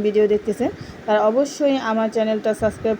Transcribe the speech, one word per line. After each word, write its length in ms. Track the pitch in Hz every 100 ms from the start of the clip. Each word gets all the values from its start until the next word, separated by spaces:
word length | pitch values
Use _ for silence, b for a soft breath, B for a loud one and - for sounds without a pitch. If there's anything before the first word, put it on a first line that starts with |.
ভিডিও 240 | 208 208 208
দেখতেছেন, 420 | 208 - 202 269 - B B
তারা 160 | - 214 214
অবশ্যই 460 | 247 285 - 285 269 233
আমার 180 | 220 220 220
চ্যানেলটা 360 | 220 214 220
সাবস্ক্রাইব 460 | 208 220 - 226